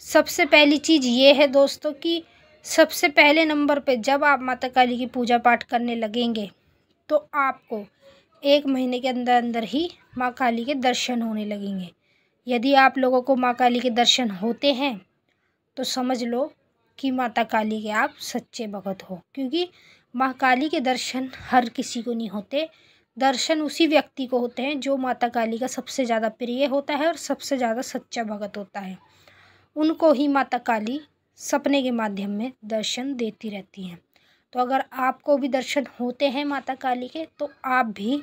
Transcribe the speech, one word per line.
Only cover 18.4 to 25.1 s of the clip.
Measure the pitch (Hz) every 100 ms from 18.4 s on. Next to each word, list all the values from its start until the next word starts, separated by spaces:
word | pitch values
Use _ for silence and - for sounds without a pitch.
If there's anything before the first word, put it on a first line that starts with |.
| - - 220
भगत | 202 196 190
हो, | - 180 -
क्योंकि | - 262 320 359 - _ _ _
माँ | 240 262
काली | 254 262 254 302
के | 320
दर्शन | 254 247 - 254 262 -
हर | - 254 233
किसी | - - 240
को | 233
नहीं | 233 226
होते। | 202 202 277 320 _ _ _ _ 233
दर्शन | 269 254 - 311
उसी | 294 - 320
व्यक्ति | 294 - - 254
को | 247
होते | 240 247
हैं | 262 294
जो | 254 277
माता | 254